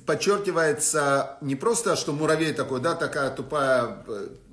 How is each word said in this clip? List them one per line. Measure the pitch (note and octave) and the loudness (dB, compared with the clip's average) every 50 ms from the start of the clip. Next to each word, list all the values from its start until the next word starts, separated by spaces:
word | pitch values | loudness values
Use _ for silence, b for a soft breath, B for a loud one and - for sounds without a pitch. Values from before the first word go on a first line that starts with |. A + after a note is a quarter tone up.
| - | -4
подчеркивается | - D#3 - - F3+ G3+ G3 G3+ F#3 E3+ E3 E3 D#3 D3 D3+ - - - D3+ C#3+ C#3 C#3 C#3 B2+ - - - | -2 -2 0 2 2 2 2 2 0 0 2 2 2 2 2 0 0 2 2 2 4 2 2 0 -2 -6 -8
не | D3 C#3 C#3 | -4 -4 -2
просто, | C3+ - A3+ A#3 - - G3 F3+ | 0 2 2 2 2 2 2 0
что | - - - | 0 0 -2
муравей | D3 D3 D#3 D3+ D#3 D3+ D#3+ D#3 C#3+ | -2 0 2 2 2 2 2 0 0
такой, | D3 C3 - C3 B2+ | -2 -2 -2 -2 -2
да, | B2+ E3+ E3 | 0 0 0
такая | E3 D#3+ C#3+ - D#3 C#3 C3 | 0 -2 -2 -2 -2 -2 -2
тупая, | B2+ - C3 - D3+ D3+ C#3 C3 C3 B2 A#2+ A2 G#2 - - - | -2 -6 -8 -4 -2 0 2 4 4 2 2 0 -4 -8 -10 -10
э, | A2+ G2+ F#2+ - - - - - | -8 -8 -8 -10 -12 -16 -20 -20